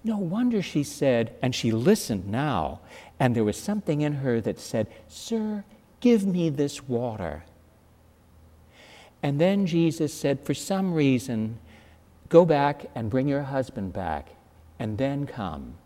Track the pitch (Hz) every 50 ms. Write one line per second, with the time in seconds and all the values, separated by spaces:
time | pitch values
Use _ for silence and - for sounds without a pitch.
0 | - 220 220 202 190 160 180 226 247 247 233 202 170 - - 156 139 - - -
1 | 143 135 123 117 113 110 - - - 127 123 - - 117 110 110 123 175 220 208
2 | - - 110 95 90 98 104 127 147 151 123 87 78 67 69 - - - - -
3 | - - - - 139 123 117 117 110 104 101 - - - 208 214 - - 151 147
4 | 147 147 147 139 135 131 120 113 104 113 90 - - - - 117 110 - - -
5 | - - - - - - 226 220 214 214 208 208 202 - - - _ _ _ _
6 | - 240 233 214 196 196 180 180 170 165 143 139 143 143 - - 123 131 123 117
7 | 123 120 110 101 92 80 73 78 - - _ - _ _ _ _ _ _ _ _
8 | _ _ _ _ _ _ _ - - - - - - - - - - - - -
9 | - - _ _ - 143 143 143 165 185 196 202 202 170 165 165 170 160 151 -
10 | 156 143 - - - 143 139 135 - - 143 - - - 196 190 190 185 170 156
11 | 147 135 131 123 - - 120 110 110 110 117 113 - - - - - - - -
12 | _ _ _ _ _ - - 165 180 165 156 143 143 143 147 - - - - 131
13 | 113 107 117 131 131 147 139 143 147 131 139 135 127 - - 113 98 95 82 101
14 | 92 82 78 73 - - - - _ _ _ - - - - - 117 110 107 104
15 | 131 139 143 143 143 135 - 123 101 90 78 71 67 60 71 - _